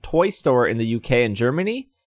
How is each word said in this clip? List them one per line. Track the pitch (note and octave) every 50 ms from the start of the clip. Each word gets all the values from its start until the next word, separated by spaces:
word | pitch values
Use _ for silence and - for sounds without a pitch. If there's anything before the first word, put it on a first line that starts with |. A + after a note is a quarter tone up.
Toy | - - - D#3+ F#3 G#3
Store | G3 - - D3+ B2+ B2 A2+
in | D#2+ A#2 A2+
the | A2+
U | A2+ A#2 A2
K | - - B2+ A#2+ A#2+
and | A2 G2+
Germany, | G2 A#2 B2 C#3+ E3 F#3+ G#3+ A#3 C4+ C4+ _ _ _ _